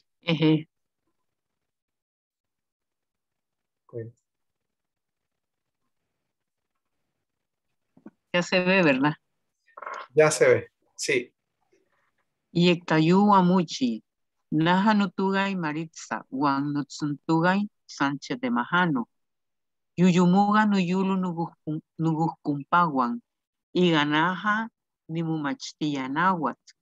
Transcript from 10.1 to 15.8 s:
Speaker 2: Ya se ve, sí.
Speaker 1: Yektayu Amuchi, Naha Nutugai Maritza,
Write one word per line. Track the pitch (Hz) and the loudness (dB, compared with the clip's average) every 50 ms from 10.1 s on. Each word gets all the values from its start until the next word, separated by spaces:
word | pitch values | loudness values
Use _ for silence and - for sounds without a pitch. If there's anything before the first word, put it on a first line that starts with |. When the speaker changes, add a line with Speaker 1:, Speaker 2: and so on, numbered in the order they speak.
| - | 2
Speaker 2:
Ya | 147 156 151 | 2 4 4
se | 151 - 151 127 | 4 4 4 4
ve, | 120 110 - - _ _ _ _ _ | 4 4 0 -6 _ _ _ _ _
sí. | - - - 143 120 - - _ _ _ _ _ _ _ _ _ _ _ _ _ _ _ _ _ _ _ _ _ _ _ _ - | -10 -6 -4 -4 -4 -4 -8 _ _ _ _ _ _ _ _ _ _ _ _ _ _ _ _ _ _ _ _ _ _ _ _ 0
Speaker 1:
Yektayu | 170 175 180 175 170 - - 156 156 156 165 180 196 208 208 202 | 2 2 2 2 0 -2 0 0 2 2 4 4 4 4 4 4
Amuchi, | 190 180 175 185 190 170 - - - 131 120 160 - - _ _ _ _ _ _ _ _ - 151 | 4 4 4 2 2 0 -2 -4 -4 -4 -4 -4 -6 -10 _ _ _ _ _ _ _ _ -6 -2
Naha | 151 160 175 180 185 196 226 214 | 0 0 2 2 2 2 2 2
Nutugai | 202 202 180 - - 190 190 196 190 196 196 196 | 2 0 -2 -2 -2 -2 -2 0 0 -2 -2 -4
Maritza, | 185 165 151 147 156 | -4 -6 -6 -6 -8